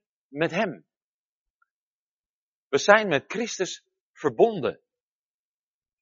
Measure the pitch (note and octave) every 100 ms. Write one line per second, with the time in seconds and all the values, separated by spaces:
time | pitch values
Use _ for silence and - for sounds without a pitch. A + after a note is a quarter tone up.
0 | _ _ _ C#3 D#3+ D#3+ G#3+ F3 - _
1 | _ _ _ _ _ _ _ _ _ _
2 | _ _ _ _ _ _ _ C#3 - G#3
3 | G#3+ C#3+ - - A#3 - F#3 - - _
4 | _ - D3+ A2+ A3 G#3+ A2+ D#2 _ _
5 | _ _ _ _ _ _ _ _ _ _